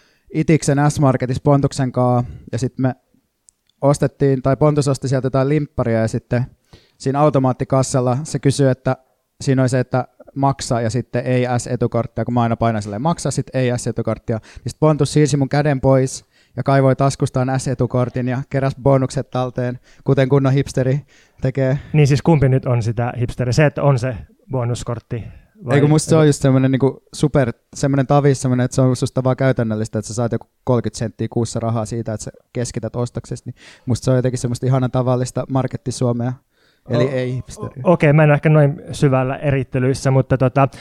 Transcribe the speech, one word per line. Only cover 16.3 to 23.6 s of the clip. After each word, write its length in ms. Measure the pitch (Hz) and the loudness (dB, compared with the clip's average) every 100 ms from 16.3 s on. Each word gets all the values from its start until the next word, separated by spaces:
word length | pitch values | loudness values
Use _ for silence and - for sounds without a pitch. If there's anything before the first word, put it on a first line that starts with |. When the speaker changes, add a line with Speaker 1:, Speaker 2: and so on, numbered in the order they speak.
| _ _ - | _ _ -6
Speaker 1:
ja 60 | |
kaivoi 340 | 131 139 135 127 | 0 2 2 2
taskustaan 640 | 139 - 135 131 127 131 | 0 0 -2 -2 -2 -2
S-etukortin 680 | 143 123 123 123 123 127 123 | -4 -2 -2 0 -2 -4 -4
ja 140 | 127 143 | -4 -4
keräs 260 | 135 131 127 | -2 -2 0
bonukset 480 | 131 135 131 139 - | 2 2 2 -4 -6
talteen, 480 | 127 127 123 123 127 _ - | -6 -4 -4 -4 -6 _ -8
kuten 240 | - 135 131 | 0 2 4
kunnon 240 | 139 135 | 4 4
hipsteri 480 | 139 135 - 127 143 - _ _ _ | 0 0 -2 0 -2 -6 _ _ _
tekee. 380 | 131 135 131 143 - | -4 -2 -2 -2 0
Speaker 2:
Niin 140 | 151 143 | 2 4
siis 160 | 143 | 4
kumpi 260 | - 156 135 | 4 4 4
nyt 160 | 131 | 2
on 180 | 131 120 | 0 0
sitä 300 | 110 113 120 113 | 0 -2 -4 -4
hipsteri? 320 | 120 - 123 | -6 -4 -2
Se, 140 | 120 | 2